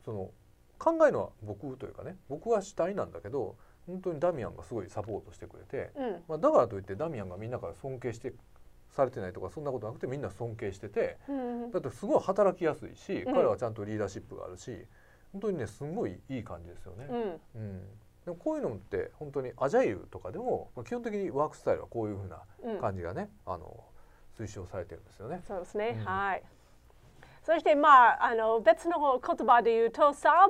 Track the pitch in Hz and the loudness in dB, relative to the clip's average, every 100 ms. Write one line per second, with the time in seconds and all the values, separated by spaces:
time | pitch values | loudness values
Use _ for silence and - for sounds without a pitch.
0 | - 107 92 - _ _ _ - 320 330 | -10 -8 -10 -14 _ _ _ -4 0 6
1 | 302 139 90 - 104 101 143 127 98 - | 6 4 -2 -8 -12 -10 -10 -10 -12 -12
2 | 113 185 - 147 226 226 190 - 170 202 | -14 -14 -12 -8 0 0 0 -2 -2 -2
3 | 90 85 101 135 98 - - - - 185 | -4 -6 -8 -6 -6 -8 -20 -20 -12 -8
4 | 185 151 175 160 92 85 85 117 90 - | -6 -2 0 0 -4 -8 -8 -8 -6 -8
5 | 104 98 - - 87 82 - 135 - 302 | -6 -8 -10 -16 -18 -18 -10 -8 -8 -6
6 | 247 175 - 156 254 302 123 101 95 98 | -6 -6 -8 0 4 6 4 0 -8 -6
7 | 165 127 92 90 110 123 90 82 135 131 | -6 -6 -8 -8 -8 -8 -8 -10 -10 -8
8 | 127 113 123 - - - - - - - | -8 -8 -10 -12 -20 -20 -20 -20 -8 0
9 | 131 123 92 90 95 - 143 127 110 147 | 0 0 -8 -8 -10 -8 -6 -6 -6 -8
10 | 160 139 110 - 120 113 104 95 104 233 | -8 -6 -8 -8 -8 -6 -8 -8 -8 -2
11 | 202 - - 277 247 240 240 185 143 - | -2 -4 -8 -6 -6 -6 -6 -6 -6 -6
12 | 202 302 - 202 202 190 165 139 90 - | 0 0 2 2 2 2 -2 -2 -8 -14
13 | - 196 - 262 139 98 117 110 104 107 | -8 -6 -2 2 2 2 -2 -4 -6 -4
14 | 101 104 - 95 87 92 - 98 - - | -4 -6 -14 -14 -12 -14 -12 -14 -14 -20
15 | - - - 196 220 175 104 - 143 190 | -20 -20 -16 -8 -4 -4 -6 -8 -8 -4
16 | 139 90 - 131 101 87 85 85 92 92 | -6 -6 -10 -10 -8 -12 -14 -16 -16 -14
17 | 135 240 214 160 - 113 107 92 98 107 | -10 -6 -6 -8 -14 -12 -10 -10 -14 -20
18 | - _ - 170 311 311 202 101 - 95 | -20 _ -12 -6 -4 -2 -4 -6 -6 -6
19 | - - 147 143 127 - 139 226 220 95 | -6 -8 -8 -6 -6 -2 0 2 2 0
20 | - - 92 151 247 117 - - 113 240 | -8 -12 -10 -6 -2 -2 -4 -12 -8 -6
21 | 233 208 190 139 147 - - 98 - 117 | -4 -4 -2 0 -2 -2 0 0 -2 -4
22 | 107 98 92 80 - - 240 208 113 95 | -4 -4 -8 -12 -18 -14 -8 -4 -4 -4
23 | 85 110 208 - - 87 - - - - | -6 -6 -8 -10 -10 -10 -10 -18 -20 -20
24 | - - - - 104 107 90 98 90 80 | -20 -20 -20 -12 -12 -10 -12 -10 -10 -14
25 | - - 107 180 180 196 170 208 220 226 | -20 -16 -12 -10 -10 -10 -8 -4 -4 -4
26 | 110 190 196 185 - - _ - - - | -4 -2 -2 -4 -6 -20 _ -20 -20 -20
27 | - - - - - 320 339 294 302 262 | -20 -20 -20 -8 0 2 6 8 12 12
28 | 233 - 247 226 220 226 220 330 339 339 | 12 6 2 2 2 4 6 4 4 0
29 | 285 254 - 226 285 240 233 226 226 226 | 2 2 0 0 6 6 6 4 2 4
30 | 294 285 311 320 392 | 4 6 6 8 10